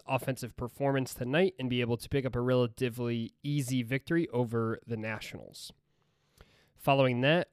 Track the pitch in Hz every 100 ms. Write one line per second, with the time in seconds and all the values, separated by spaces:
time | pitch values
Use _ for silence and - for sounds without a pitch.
0 | - 131 - 123 113 - 120 - 139 139
1 | 131 - 123 151 190 - 127 123 117 117
2 | - 139 127 120 123 127 120 - 127 120
3 | 120 117 113 _ 147 147 127 131 117 135
4 | - 170 165 120 120 117 113 110 - 113
5 | 110 107 - - - - - - _ _
6 | _ _ _ _ - _ _ _ - 139
7 | 131 120 135 170 -